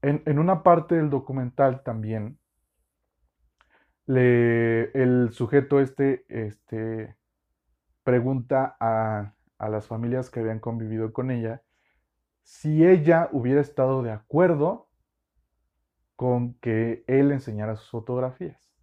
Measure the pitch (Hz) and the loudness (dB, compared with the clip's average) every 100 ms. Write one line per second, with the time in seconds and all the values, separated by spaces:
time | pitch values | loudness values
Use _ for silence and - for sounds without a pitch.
0 | 143 151 156 147 170 185 - 170 160 170 | -2 -2 -2 0 2 2 4 4 4 0
1 | 151 139 - 135 123 - 139 127 - 113 | 0 -2 -4 -6 -6 0 0 0 -8 -8
2 | 107 110 104 147 _ _ _ _ _ _ | -6 -6 -8 -14 _ _ _ _ _ _
3 | _ _ _ _ _ _ _ _ _ _ | _ _ _ _ _ _ _ _ _ _
4 | - 131 123 120 120 117 117 113 120 139 | -2 2 4 4 4 2 2 0 -2 0
5 | 127 123 120 113 117 143 127 139 135 135 | 2 2 0 -2 0 0 2 2 0 0
6 | 139 131 _ - 107 - _ 113 110 113 | -2 -2 _ -10 -10 -12 _ -10 -8 -8
7 | 107 - _ _ _ _ _ _ _ _ | -12 -18 _ _ _ _ _ _ _ _
8 | - 123 123 131 120 135 131 - 113 113 | 0 0 2 -4 -2 -2 -2 -4 -2 -2
9 | 110 107 101 _ _ _ 110 107 107 113 | -2 -4 -8 _ _ _ -6 -6 -6 -8
10 | 120 131 127 123 110 113 113 117 110 110 | -4 -4 -6 -6 -6 -6 -8 -8 -8 -6
11 | 110 113 127 123 113 117 _ _ _ _ | -6 -6 -6 -4 -6 -10 _ _ _ _
12 | _ _ _ _ _ - 151 156 170 185 | _ _ _ _ _ -10 -2 4 6 6
13 | 151 165 170 139 120 139 135 - 131 135 | 6 4 4 -2 0 2 0 0 0 0
14 | 117 107 _ 147 180 156 156 226 _ _ | -4 -8 _ 2 4 4 0 -4 _ _
15 | _ _ _ _ _ _ _ _ _ _ | _ _ _ _ _ _ _ _ _ _
16 | _ _ 123 123 120 120 - 110 113 113 | _ _ -2 0 -2 -6 -4 -2 -2 -4
17 | - 131 139 139 135 107 107 107 - 120 | 0 2 2 0 -6 -8 -6 -8 -10 -12
18 | 113 123 127 127 175 - _ _ | -8 -6 -6 -8 -14 -14 _ _